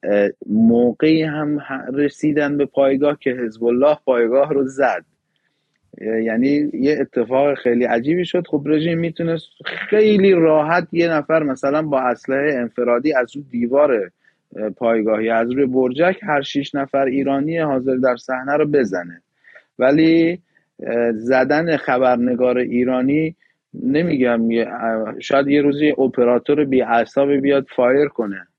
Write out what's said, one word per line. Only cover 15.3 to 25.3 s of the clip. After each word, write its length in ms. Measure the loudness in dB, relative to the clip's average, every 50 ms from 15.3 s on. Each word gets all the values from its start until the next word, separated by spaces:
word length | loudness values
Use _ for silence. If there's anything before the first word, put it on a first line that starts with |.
| 0
از 140 | 0 0 -2
روی 160 | 0 -2 -2
برجک 520 | 0 2 0 0 0 0 0 0 0 0 -2 -4
هر 200 | -2 -2 -2 -2
شیش 320 | -2 -4 -6 -6 -4 -6
نفر 300 | -6 -6 -2 -2 0 0
ایرانی 540 | 0 0 -2 -2 -2 -2 -2 -2 -2 -2 -2
حاضر 380 | -2 -2 -2 -2 -2 -2 -2
در 200 | 0 0 0 0
صحنه 400 | -2 -6 -8 -8 -8 -4 -2 0
رو 100 | 0 0
بزنه، 560 | 2 2 0 0 0 -2 -6 -8 -10 -16 -20 _ _ _ _ _ -20 -20 -20 _ _ _ 0
ولی، 640 | 2 2 4 4 4 4 4 4 2 0 -2 -6 _ _ _ _ _ _ _ _ -10
اه، 300 | -4 -2 0 0 0 -2
زدن 640 | -2 -2 0 2 2 2 2 2 0 0 0 -2
خبرنگار 840 | -2 0 -2 0 2 2 2 2 2 0 -2 0 0 0 0 0 0
ایرانی 800 | -2 -2 0 0 0 0 0 -2 0 0 0 0 -2 -2 -6 _ _ _ _ _ _ _ -16 -6 -4
نمی‌گم 680 | -2 0 0 0 0 0 0 2 2 2 0 0 0
یه، 160 | 0 0 -2 -4
اه، 520 | -6 -6 -4 -4 -4 -4 -6 -6 -10 -12
شاید 280 | -6 0